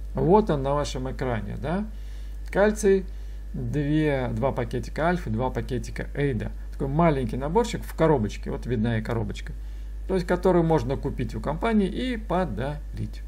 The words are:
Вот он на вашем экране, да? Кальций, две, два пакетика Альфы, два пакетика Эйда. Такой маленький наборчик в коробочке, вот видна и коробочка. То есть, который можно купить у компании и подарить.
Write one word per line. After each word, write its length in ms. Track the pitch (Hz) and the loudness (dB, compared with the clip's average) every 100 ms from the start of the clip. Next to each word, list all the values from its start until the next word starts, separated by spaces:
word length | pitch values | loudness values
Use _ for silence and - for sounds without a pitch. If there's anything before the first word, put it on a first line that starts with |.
| - 135 | -4 0
Вот 340 | 143 208 214 | 4 6 4
он 140 | 147 | 0
на 100 | 135 | 2
вашем 380 | 147 139 135 131 | 0 -2 -4 -6
экране, 460 | 131 131 110 101 113 | -4 -2 -2 -4 -6
да? 240 | 131 185 214 - - - - - - | -2 -2 -4 -8 -10 -10 -8 -8 -2
Кальций, 560 | 175 208 214 202 190 185 - - - - | 4 4 4 4 4 2 -8 -10 -10 -8
две, 760 | 147 120 143 143 151 151 139 123 | -6 -2 0 2 2 4 2 0
два 180 | 110 131 | 0 0
пакетика 560 | 131 120 127 - - 160 | 0 -2 -4 -4 0 2
Альфы, 220 | 180 135 | 2 0
два 220 | 107 127 | -2 0
пакетика 560 | 120 113 123 - - - - | -2 -2 -4 -4 -6 -6 0
Эйда. 360 | 143 113 107 - - | 0 0 -4 -6 -10
Такой 140 | - 139 | -6 -2
маленький 500 | 147 170 139 117 123 | 4 4 4 0 -2
наборчик 460 | 143 190 226 - | 0 2 2 -2
в 120 | - - | -6 2
коробочке, 540 | 160 143 101 - - | 4 6 2 -2 -6
вот 160 | 135 117 | -6 -2
видна 320 | 120 117 113 | 0 2 0
и 40 | |
коробочка. 520 | 110 117 101 - - - - - - - - | 0 -2 -2 -4 -8 -8 -8 -10 -8 -8 -2
То 80 | 190 | 0
есть, 100 | 175 | 2
который 380 | 180 185 175 | 2 6 6
можно 340 | 165 156 120 135 | 6 4 2 -2
купить 380 | 139 - 120 110 | -2 -2 -4 -4
у 40 | |
компании 480 | 131 160 233 214 185 | -4 -2 2 4 2
и 300 | - 254 233 | 0 -4 -4
подарить. 1040 | - 175 170 101 135 147 - 104 107 - | -2 0 0 -2 -4 -6 -8 -6 -6 -6